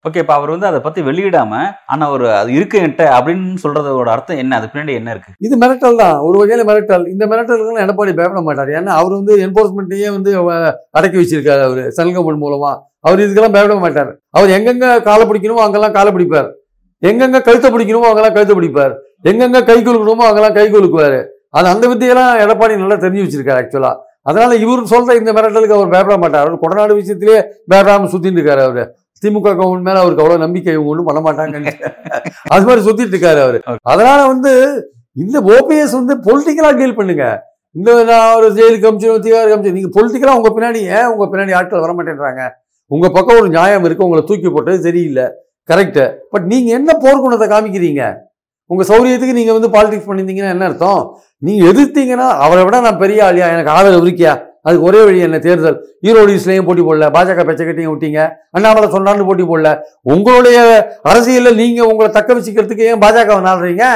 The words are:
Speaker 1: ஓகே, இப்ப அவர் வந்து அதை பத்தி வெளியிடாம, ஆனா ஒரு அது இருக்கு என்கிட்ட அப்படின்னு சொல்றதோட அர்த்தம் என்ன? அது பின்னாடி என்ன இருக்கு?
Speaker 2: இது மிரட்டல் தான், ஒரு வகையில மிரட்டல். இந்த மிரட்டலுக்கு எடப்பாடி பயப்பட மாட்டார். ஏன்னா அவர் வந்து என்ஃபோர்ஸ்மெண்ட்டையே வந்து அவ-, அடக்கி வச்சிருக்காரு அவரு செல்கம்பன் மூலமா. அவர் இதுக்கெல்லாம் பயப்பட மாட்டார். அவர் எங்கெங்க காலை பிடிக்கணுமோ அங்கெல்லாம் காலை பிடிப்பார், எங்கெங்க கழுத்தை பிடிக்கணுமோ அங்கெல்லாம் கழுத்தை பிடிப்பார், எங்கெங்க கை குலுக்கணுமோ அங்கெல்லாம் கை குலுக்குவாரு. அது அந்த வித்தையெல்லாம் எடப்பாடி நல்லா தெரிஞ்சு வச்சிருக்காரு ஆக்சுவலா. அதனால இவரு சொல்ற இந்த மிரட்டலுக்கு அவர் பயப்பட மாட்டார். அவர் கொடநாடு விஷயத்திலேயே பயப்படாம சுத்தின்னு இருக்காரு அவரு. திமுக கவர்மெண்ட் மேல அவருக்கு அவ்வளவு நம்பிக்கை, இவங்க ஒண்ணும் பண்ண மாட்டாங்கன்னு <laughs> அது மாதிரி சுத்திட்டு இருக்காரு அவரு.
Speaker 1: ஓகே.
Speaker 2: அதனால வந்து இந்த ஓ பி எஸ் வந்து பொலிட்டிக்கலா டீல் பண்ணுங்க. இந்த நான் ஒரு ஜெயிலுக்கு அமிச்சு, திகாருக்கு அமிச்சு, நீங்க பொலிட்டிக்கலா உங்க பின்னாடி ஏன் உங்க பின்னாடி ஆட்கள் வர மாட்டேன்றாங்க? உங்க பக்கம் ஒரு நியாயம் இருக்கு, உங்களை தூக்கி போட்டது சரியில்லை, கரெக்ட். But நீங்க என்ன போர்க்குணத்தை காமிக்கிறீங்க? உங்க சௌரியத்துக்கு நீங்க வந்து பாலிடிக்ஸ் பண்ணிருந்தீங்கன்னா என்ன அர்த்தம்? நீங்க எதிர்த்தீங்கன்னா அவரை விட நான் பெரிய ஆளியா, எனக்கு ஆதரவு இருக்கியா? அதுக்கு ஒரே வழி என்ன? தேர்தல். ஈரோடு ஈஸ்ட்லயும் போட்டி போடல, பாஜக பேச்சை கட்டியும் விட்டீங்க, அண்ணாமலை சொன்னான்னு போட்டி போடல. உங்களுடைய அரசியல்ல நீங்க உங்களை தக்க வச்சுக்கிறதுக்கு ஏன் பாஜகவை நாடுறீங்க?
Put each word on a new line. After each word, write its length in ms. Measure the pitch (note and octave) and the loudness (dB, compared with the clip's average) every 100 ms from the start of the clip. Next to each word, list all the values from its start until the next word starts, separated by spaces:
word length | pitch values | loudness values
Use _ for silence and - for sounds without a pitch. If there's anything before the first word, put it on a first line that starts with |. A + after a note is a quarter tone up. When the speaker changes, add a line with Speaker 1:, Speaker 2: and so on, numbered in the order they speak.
Speaker 1:
ஓகே, 120 | D#3+ E3+ | -6 -6
இப்ப 180 | D#3+ | -2
அவர் 160 | D3 D3 | -2 -2
வந்து 160 | E3+ G3 | -4 -4
அதை 140 | D3 | -4
பத்தி 200 | D3 F3+ | -6 -6
வெளியிடாம, 500 | C#3 E3 G3 F3 A2 A2 F#3 G3 - | -6 -4 -2 -2 -2 -4 -8 -10 -10
ஆனா 240 | D3 D3 | -6 -4
ஒரு 220 | C#3 A#2+ | -2 -2
அது 200 | G#2 A2 | -2 -2
இருக்கு 260 | C3+ G3+ G#3 | -2 -2 -2
என்கிட்ட 260 | E3 - D#3+ | -2 0 2
அப்படின்னு 460 | B2 C3+ F3+ F#3 F#3 | 2 0 -6 -6 -8
சொல்றதோட 420 | D#3 C#3+ C#3+ C3 | -6 -6 -4 -4
அர்த்தம் 320 | A#2+ A2+ - D#3 | -2 -4 -6 -8
என்ன? 200 | C3 B2 | -4 -4
அது 100 | A2 | -6
பின்னாடி 260 | D3 D3+ | -10 -8
என்ன 180 | A#2+ A2+ | -8 -8
இருக்கு? 220 | G#2+ - F#2 | -14 -16 -12
Speaker 2:
இது 180 | G#3+ C4 | -4 0
மிரட்டல் 400 | B3 B3+ C4 A#3 | 0 2 2 4
தான், 220 | F#3+ D3 | 2 2
ஒரு 180 | D#3 F#3+ | 0 2
வகையில 260 | G#3 A#3 | 2 0
மிரட்டல். 440 | G#3+ G#3+ G#3 F3+ F3 | 2 0 0 -2 -2
இந்த 180 | F#3+ G#3+ | -4 -2
மிரட்டலுக்கு 560 | A3+ A#3 A#3 A3 A3+ | -2 -2 -4 -4 -4
எடப்பாடி 300 | F#3+ G3+ G3+ | -4 -2 -4
பயப்பட 260 | E3 F3 F#3+ | -2 -2 -4
மாட்டார். 280 | D#3+ C#3 C#3 | -6 -4 -4
ஏன்னா 180 | D3+ F#3+ | -6 -2
அவர் 260 | E3 F3+ | -2 -2
வந்து 240 | G3 G3+ G#3 | -2 0 0
என்ஃபோர்ஸ்மெண்ட்டையே 760 | F#3+ F#3+ G#3 G3 F#3 G3 G#3 | 2 0 -2 -4 -8 -6 -6
வந்து 260 | G3+ G3 F#3+ | -4 -2 -2
அவ-, 380 | F3 E3+ E3 - _ | -2 -2 -4 -4 _
அடக்கி 280 | D3+ F#3 F3+ | -2 0 0
வச்சிருக்காரு 440 | E3+ D#3 C#3+ C#3 | -2 0 0 0
அவரு 300 | C3 C3 B2 | 0 -2 -6
செல்கம்பன் 480 | A#2+ E3+ F3+ D#3+ D3+ | -4 -4 -2 -4 -4
மூலமா. 320 | D3 C#3+ C#3+ B2+ _ _ | -6 -4 -6 -8 _ _
அவர் 180 | D#3 F#3+ | 0 2
இதுக்கெல்லாம் 340 | G#3 G3+ A3 | 2 2 2
பயப்பட 220 | G3+ G#3 | 2 2
மாட்டார். 360 | G3+ F3 D3 C3 - _ | 0 -2 -2 -6 -10 _
அவர் 200 | D#3 G3 | 2 2
எங்கெங்க 520 | F#3+ A3+ B3 B3+ A#3+ | 2 0 0 0 0
காலை 240 | G#3+ G#3+ A3 | 2 2 2
பிடிக்கணுமோ 380 | G#3+ G#3 A#3 | -2 -2 -2
அங்கெல்லாம் 280 | G#3+ G3+ G#3+ | 0 0 0
காலை 200 | G#3 G3+ | 2 0
பிடிப்பார், 360 | F#3 E3 D3+ C3 - _ _ _ _ | 0 0 -2 -4 -12 _ _ _ _
எங்கெங்க 400 | E3+ A3+ C4 C4 | -2 0 0 0
கழுத்தை 280 | B3+ A#3+ B3+ | 2 4 4
பிடிக்கணுமோ 360 | A#3 G#3 A3+ A#3 | 0 -2 0 2
அங்கெல்லாம் 280 | G#3+ A3 | 2 2
கழுத்தை 220 | G#3+ G3+ G3 | 2 0 0
பிடிப்பார், 380 | E3 C3+ C3+ - _ _ | -2 0 -2 -4 _ _
எங்கெங்க 400 | D#3+ A3 B3 B3 | -2 0 2 2
கை 140 | A#3 A#3 | 4 2
குலுக்கணுமோ 480 | A#3 A#3 G#3+ A3+ A#3 | 2 0 0 2 2
அங்கெல்லாம் 280 | G#3+ G#3+ | 2 2
கை 140 | G#3 G#3 | 2 4
குலுக்குவாரு. 500 | G#3 F3+ D#3+ D3 C3 - _ _ | 4 2 2 0 0 -6 _ _
அது 180 | D3 F3+ | 0 0
அந்த 200 | G3+ A#3+ | 2 0
வித்தையெல்லாம் 500 | A#3+ B3 B3+ B3+ A#3 | 0 2 2 2 2
எடப்பாடி 380 | G#3 G3+ A3 G#3+ | 0 2 0 0
நல்லா 180 | F#3+ | -2
தெரிஞ்சு 300 | G3+ F#3 G3 | -2 -2 -4
வச்சிருக்காரு 340 | F3+ C#3+ C3+ B2+ | -4 -4 -2 -2
ஆக்சுவலா. 340 | B2 C#3 B2+ - - _ | -2 -4 -4 -4 -14 _
அதனால 320 | C#3 F3+ A#3+ | -4 0 2
இவரு 280 | A#3 A3+ B3 G#3+ | 2 0 -2 0
சொல்ற 240 | A#3 B3 | 0 2
இந்த 180 | A#3+ A3 | 0 2
மிரட்டலுக்கு 440 | A3 A3 G#3+ A3 G#3 | 0 0 0 2 2
அவர் 120 | F#3+ | 2
பயப்பட 280 | F#3 G3 G3 | 2 2 0
மாட்டார். 280 | E3+ D3 D3 | 0 0 -2
அவர் 120 | E3 | -2
கொடநாடு 360 | D#3+ G3 G#3 | -4 -2 0
விஷயத்திலேயே 440 | G#3 F#3+ F#3+ G#3 A3 - - - | 0 -2 -2 2 2 0 -12 0
பயப்படாம 420 | F#3+ G3 G3+ F#3+ | 2 4 2 0
சுத்தின்னு 300 | F3+ F3+ F3 | -4 -2 -2
இருக்காரு 240 | D3 C#3 | 0 0
அவரு. 200 | C3 A#2+ A#2 _ _ _ | 0 -2 -8 _ _ _
திமுக 300 | G#3 G#3 G3+ | -4 -2 -2
கவர்மெண்ட் 340 | F3+ F#3 F#3 F#3 | 0 -2 -2 -2
மேல 120 | F#3+ | 0
அவருக்கு 240 | F3+ D#3+ | 2 2
அவ்வளவு 220 | D#3 E3+ | 2 2
நம்பிக்கை, 280 | D#3+ F3 F3 | -2 -4 -4
இவங்க 180 | D#3 D3 | -4 -4
ஒண்ணும் 160 | D#3 F3 | -4 -4
பண்ண 140 | D#3 | -2
மாட்டாங்கன்னு 520 | D#3+ D3 D#3 D3 D3 - - - D#3 | -2 -4 -8 -8 -10 -10 -14 -14 -12
<laughs> 400 | D3 - - D3+ | -10 -12 -16 0
அது 140 | E3+ G3+ | 2 4
மாதிரி 160 | B3 | 2
சுத்திட்டு 320 | G3+ G#3+ A#3 | 2 -2 -2
இருக்காரு 260 | F3+ F3 D3 | 0 2 2
அவரு. 180 | C3 A#2 - | 2 -2 -6
Speaker 1:
ஓகே. 160 | A#2 | -8
Speaker 2:
அதனால 440 | B2 D#3+ A#3+ C#4+ C#4 | -2 2 4 4 2
வந்து 260 | C4 C4+ B3+ C4+ C4+ - _ _ B2+ | 0 2 2 2 -2 -12 _ _ -10
இந்த 240 | F3+ C#4+ | -4 -2
ஓ 260 | F#3+ A#3 - | 4 4 4
பி 100 | D4+ | 0
எஸ் 160 | D4 | 0
வந்து 220 | B3+ B3 C4+ | -2 -4 -2
பொலிட்டிக்கலா 600 | F#3+ C4+ D#4 D4+ D#4 B3+ | 0 0 0 0 0 2
டீல் 180 | C4 | -2
பண்ணுங்க. 300 | A3 F#3+ D#3 B2 G2+ _ _ _ | -2 -4 -2 -4 -6 _ _ _
இந்த 300 | D3+ G#3 A#3 | -4 0 2
நான் 300 | A3+ A3+ A3+ | 4 4 4
ஒரு 140 | A3+ A3 | 4 2
ஜெயிலுக்கு 380 | G3+ A3+ A3+ A3 | 4 4 4 0
அமிச்சு, 200 | G#3+ A3+ A3+ | 0 -2 -2
திகாருக்கு 360 | G#3+ A3+ A3 G#3+ | 0 0 2 0
அமிச்சு, 160 | G3+ | -2
நீங்க 180 | F3+ F#3 | -4 -2
பொலிட்டிக்கலா 440 | G3 A#3 B3+ C4+ B3+ | 0 0 0 2 2
உங்க 140 | A3 | 2
பின்னாடி 300 | G#3+ A#3 A3+ F#3+ | 0 -4 -4 -4
ஏன் 180 | G3 A#3+ | -2 -2
உங்க 180 | G#3+ | -2
பின்னாடி 300 | G3+ F#3+ G3 | -4 -4 -2
ஆட்கள் 260 | F3+ F#3 F#3 | -2 -2 -4
வர 120 | D#3+ | -4
மாட்டேன்றாங்க? 500 | F3 E3 D3 C#3 B2+ B2+ - _ _ _ | -6 -8 -8 -8 -8 -12 -14 _ _ _
உங்க 180 | C#3+ F3+ | -2 0
பக்கம் 320 | F3 F#3+ A#3 | 0 4 4
ஒரு 80 | G3+ | 4
நியாயம் 360 | E3 F#3 G3+ | 0 2 2
இருக்கு, 200 | E3+ D#3+ | -2 -2
உங்களை 200 | F#3 D#3+ | 0 0
தூக்கி 260 | D#3 G3+ F3 | -2 -4 -2
போட்டது 300 | D3 E3 F#3 | -4 -2 -2
சரியில்லை, 460 | E3 F3 E3 C3 B2+ - _ _ - | -2 -2 -4 -4 -6 -8 _ _ -2
கரெக்ட். 340 | F3 G3 D3 B2+ - - | 0 0 0 -2 -4 -8
But 120 | G3+ | -6
நீங்க 300 | F3 B3 A#3+ | -2 -2 -2
என்ன 180 | A3+ D4+ | -2 0
போர்க்குணத்தை 560 | D#4+ C4 C#4 B3+ A#3 G#3+ | 2 2 2 2 0 0
காமிக்கிறீங்க? 540 | G#3+ G#3+ F#3+ E3+ C#3+ A2+ F#2 _ _ _ _ _ | 0 -2 -4 -4 -2 -6 -8 _ _ _ _ _
உங்க 140 | F3+ | -4
சௌரியத்துக்கு 480 | F#3 A3 B3+ B3+ B3+ | 0 2 2 -2 -2
நீங்க 200 | A#3+ A3+ | -2 0
வந்து 160 | A3+ A3+ | 0 0
பாலிடிக்ஸ் 400 | G#3+ G#3+ G#3+ G3+ | 2 0 -2 -8
பண்ணிருந்தீங்கன்னா 400 | F#3+ F#3+ F#3+ G3 | -8 -6 -6 -6
என்ன 160 | F3+ | -4
அர்த்தம்? 360 | F#3 B2+ F3+ F#3 - - _ _ | -4 -2 -2 -2 -4 -14 _ _
நீங்க 240 | D3 G#3 | -4 2
எதிர்த்தீங்கன்னா 640 | F3 G3 C#4+ C#4+ B3+ B3 B3+ E3 | 4 4 2 0 -2 -2 -2 0
அவரை 280 | D3 F3+ | 2 4
விட 160 | F#3 A#3+ | 4 2
நான் 180 | A#3 F3+ | 2 0
பெரிய 260 | F#3+ G#3 | 0 2
ஆளியா, 220 | G3+ F3 F3 | 2 2 0
எனக்கு 200 | E3+ D3+ | -2 0
ஆதரவு 360 | D#3+ G3 F3+ F3 | 2 4 4 2
இருக்கியா? 260 | E3+ E3 C#3 - _ | 2 0 0 -8 _
அதுக்கு 240 | D#3 E3+ E3+ | 0 0 4
ஒரே 180 | G#3 | 4
வழி 140 | G#3+ F#3 | 4 4
என்ன? 200 | E3+ D#3+ | 0 -2
தேர்தல். 380 | D#3 F3 D#3+ C#3+ - _ | -2 0 0 -4 -10 _
ஈரோடு 300 | F#3+ A3+ G#3 | 2 4 4
ஈஸ்ட்லயும் 320 | G3 F3+ F#3+ | 2 0 -2
போட்டி 180 | F3+ F3 | 0 0
போடல, 260 | D#3+ D#3 D3+ | 0 0 2
பாஜக 340 | E3 F#3+ F3 | 2 0 0
பேச்சை 220 | E3 D#3 E3 | -2 -4 -6
கட்டியும் 260 | D#3 D#3+ | -6 -6
விட்டீங்க, 280 | D3+ D#3 D3+ D#3 D#3+ _ | -6 -6 -2 -4 -6 _
அண்ணாமலை 380 | F3 A3 A3 G#3 | 0 2 2 2
சொன்னான்னு 380 | F#3 G3 G3+ F#3+ | 0 0 0 0
போட்டி 160 | F3+ | -2
போடல. 260 | F3 E3 D#3 D3+ - _ | -2 0 0 -2 -8 _
உங்களுடைய 560 | B2 D#3+ G#3 B3 B3 A#3+ A#3 A3 - - D3 | -2 0 4 4 6 4 6 4 2 -6 0
அரசியல்ல 460 | A3 A#3+ B3+ B3 | 2 2 2 2
நீங்க 320 | A3 A#3 A#3 A3+ | 2 0 0 0
உங்களை 240 | G#3+ G#3+ | 2 2
தக்க 240 | G#3+ G#3+ | 0 0
வச்சுக்கிறதுக்கு 460 | A#3+ A3 G#3+ G#3+ A3 | -2 0 -4 -4 -2
ஏன் 180 | A3+ A3+ | 0 2
பாஜகவை 420 | G#3 A3+ G#3+ G3+ | 2 4 2 2
நாடுறீங்க? 420 | F#3 F#3 F3 F3 B3+ | 0 -2 -2 -2 0